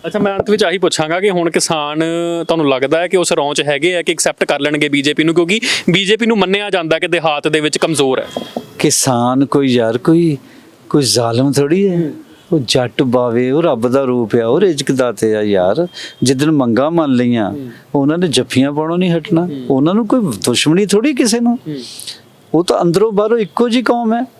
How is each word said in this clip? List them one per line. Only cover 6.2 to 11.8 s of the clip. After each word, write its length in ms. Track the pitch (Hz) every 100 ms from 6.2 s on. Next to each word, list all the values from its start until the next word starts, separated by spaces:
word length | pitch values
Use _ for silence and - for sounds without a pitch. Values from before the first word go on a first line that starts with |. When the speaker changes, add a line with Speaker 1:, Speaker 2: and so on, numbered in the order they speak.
| 220
Speaker 1:
ਨੂੰ 120 | 226
ਮੰਨਿਆ 320 | 185 202 208
ਜਾਂਦਾ 280 | 185 160 160
ਕਿ 80 | 170
ਦਿਹਾਤ 420 | 170 156 147 151
ਦੇ 120 | 156
ਵਿੱਚ 180 | 151 -
ਕਮਜ਼ੋਰ 420 | 165 147 135 123
ਹੈ? 60 | - - - - - -
Speaker 2:
ਕਿਸਾਨ 680 | 156 - - 120 120 127 139
ਕੋਈ 200 | 147 135
ਯਾਰ, 300 | 120 113 120
ਕੋਈ, 400 | 170 165 170 139 - - - - -
ਕੋਈ 120 | 147
ਜ਼ਾਲਮ 500 | 127 123 117 117 139
ਥੋੜ੍ਹੀ 360 | 143 143 180